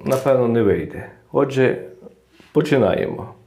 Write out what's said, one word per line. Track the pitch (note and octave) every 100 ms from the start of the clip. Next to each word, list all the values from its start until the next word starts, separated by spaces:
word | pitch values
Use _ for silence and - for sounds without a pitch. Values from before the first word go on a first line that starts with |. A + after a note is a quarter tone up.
напевно, | - C3 C#3 B2+ A#2
не | A#2
вийде. | G#2 F#2 D#2 - - - _
Отже, | C3+ C#3 C3 B2+ - - - - - _ _ _
починаємо. | D3+ D3+ C3+ G2 F2+ - - G2+ -